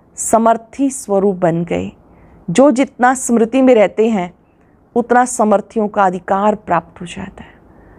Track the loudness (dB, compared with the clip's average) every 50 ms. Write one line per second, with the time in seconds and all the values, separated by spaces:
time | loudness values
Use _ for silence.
0 | _ _ _ -12 -4 0 0 2 2 2 0 -2 -4 _ -6 -4 -4 -4 -4 -6
1 | -6 -4 -2 0 0 0 0 0 -2 -2 0 -2 -4 -4 -6 -6 -6 -8 -12 _
2 | _ _ _ _ -20 -20 -20 -14 _ -2 2 4 4 4 4 2 -2 -4 _ 0
3 | 0 0 0 0 -2 0 0 0 0 2 0 2 4 4 4 4 4 2 0 0
4 | 0 0 0 -2 -4 -6 -10 _ _ _ _ _ _ _ _ _ _ _ -4 -4
5 | 0 2 2 2 2 0 0 0 0 2 2 0 -2 -4 -4 -4 -4 -2 0 0
6 | 0 0 0 -4 -4 -4 -2 0 0 0 -2 -2 -4 -4 -4 -4 -4 -6 -14 -18
7 | -18 -16 -14 -14 -14 -14 -16 -18 -20 -20 -20 _ _ _ _ -20 -20 -20 -20